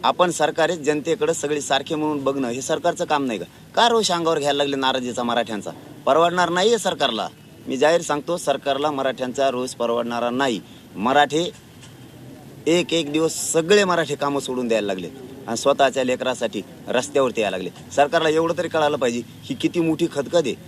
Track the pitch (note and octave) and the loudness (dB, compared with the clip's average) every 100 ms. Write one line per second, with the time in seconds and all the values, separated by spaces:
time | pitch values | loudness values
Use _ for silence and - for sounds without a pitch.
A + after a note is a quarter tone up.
0 | A#2+ B2+ F3+ D#3+ D3+ - D#3+ F3 C#3 D3+ | 0 2 2 2 0 2 0 2 0 0
1 | C#3 D3+ D3+ E3 C#3+ D3 C3 C3+ C#3 D#3 | 0 0 0 0 -2 -4 0 -2 -2 -4
2 | D3+ D3 C3+ C#3 B2+ A#2+ C3+ D#3 E3 E3 | -2 -2 -2 -2 -2 -4 -4 -2 -2 -2
3 | E3 D3+ C3+ G#2 E2+ - - - A#3 A#3 | -2 0 0 -4 -6 -14 -6 2 4 4
4 | G3 E3+ E3 D#3+ C#3+ C#3+ C#3+ C#3 C3 C3 | 2 0 2 2 2 0 0 0 0 0
5 | B2 A#2+ A#2+ A#2 A2+ G#2+ F2+ - - - | -2 -4 0 0 0 -4 -8 -12 -16 -4
6 | - C#3+ E3+ F3 F3 F3+ G3+ A#3 F#3+ D#3+ | 2 4 4 4 2 2 2 2 0 0
7 | C#3 A2 F#2 - - - - C3 D3 E3+ | -2 0 -6 -8 -20 -16 -8 2 4 4
8 | E3 D3 D3+ F3 D3+ C3 C#3 C3+ D3 C#3+ | 2 -2 -2 -4 -2 -2 0 0 0 0
9 | C3+ B2 B2+ B2 C3+ B2 B2+ - A#2 A#2 | -2 -2 -4 0 0 0 -6 -4 -2 0
10 | A#2+ A#2+ A#2+ B2 C#3 G#2 - - - - | -2 -2 -2 0 0 -2 -6 -20 -16 -4
11 | A2 C#3 C#3+ D3 E3+ - - - - - | 2 4 4 2 -2 -6 -20 -20 -20 -20
12 | - - - - - - - E3+ E3 E3 | -20 -20 -20 -20 -20 -8 0 2 2 -2
13 | D3 D3+ D#3+ - - D#3+ E3 G#3 F#3+ E3+ | 0 0 0 -2 0 0 4 4 6 2
14 | D3+ C#3+ C#3+ C#3+ C3 B2+ B2 A2 G#2 F#2 | 0 -2 -2 -2 -4 -4 0 0 0 -4
15 | E2+ - - - - A2+ C#3 C#3+ C#3 C3 | -6 -12 -16 -14 -8 0 2 4 2 2
16 | B2+ B2+ B2+ A#2+ A#2 G#2 F2+ - - G#2+ | 0 0 -2 -2 -4 -4 -10 -16 -2 -2
17 | - C#3 C3 A2+ G2+ F#2 F2+ - - - | 0 2 2 2 -2 -2 -6 -10 -6 2
18 | C#3+ E3 D#3+ D#3 E3 E3 E3 E3 D3 D3 | 4 4 2 2 0 -2 -2 0 0 2
19 | B2 A#2+ A2 - - C#3 D#3+ F3 E3 D#3 | 0 -2 -8 -16 -10 -4 -2 0 0 0
20 | E3 C#3 B2+ E3+ C#3+ E2+ | -2 -2 0 0 0 -6